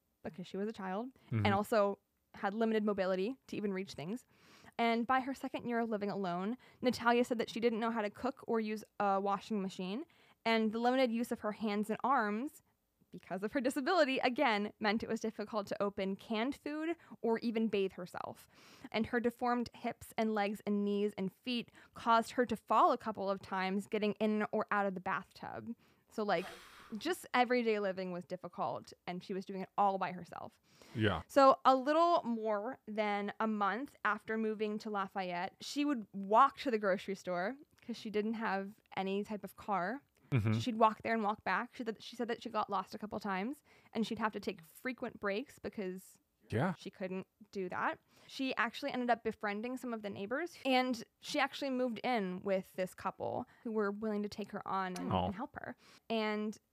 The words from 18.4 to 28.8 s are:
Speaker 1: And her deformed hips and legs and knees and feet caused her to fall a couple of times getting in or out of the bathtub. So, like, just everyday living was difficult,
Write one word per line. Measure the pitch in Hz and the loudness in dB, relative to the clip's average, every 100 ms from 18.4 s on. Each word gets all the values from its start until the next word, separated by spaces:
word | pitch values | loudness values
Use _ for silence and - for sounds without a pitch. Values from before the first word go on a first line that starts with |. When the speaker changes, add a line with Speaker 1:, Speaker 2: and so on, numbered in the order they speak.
| - - - - - | -18 -20 -20 -20 -6
Speaker 1:
And | - 226 | -2 0
her | 247 | 2
deformed | 233 - 247 247 233 | 2 2 0 0 -2
hips | - 240 - - - | -6 -8 -8 -8 -2
and | 220 | 0
legs | 214 202 214 - | 2 0 -2 0
and | 208 | 2
knees | 202 202 208 - | 2 2 0 0
and | 190 | -6
feet | - - 240 - - - | -6 -4 -4 -4 -14 -20
caused | - 240 226 226 | -6 4 4 4
her | - | 0
to | 247 220 | 2 0
fall | - 226 339 | 2 6 6
a | 254 | 6
couple | - 202 190 | 0 -4 -2
of | 196 | -2
times | - 190 185 196 196 | -2 -2 0 0 0
getting | 214 208 196 | 0 0 2
in | 214 214 214 | 2 2 0
or | 220 - | -2 0
out | 208 | 2
of | 202 | 2
the | 185 | 0
bathtub. | 185 175 - - - - 214 233 _ _ _ | -2 -4 -4 -12 -10 -10 -10 -12 _ _ _
So, | - | -4
like, | 208 175 185 - - - - 214 | 2 2 0 -10 -18 -20 -12 -6
just | 302 370 - | -4 -4 -2
everyday | 247 247 247 226 214 | 2 4 4 4 2
living | 202 185 185 | 0 -2 -4
was | 175 180 | -6 -6
difficult, | 180 175 - 151 127 | -10 -8 -4 -2 -2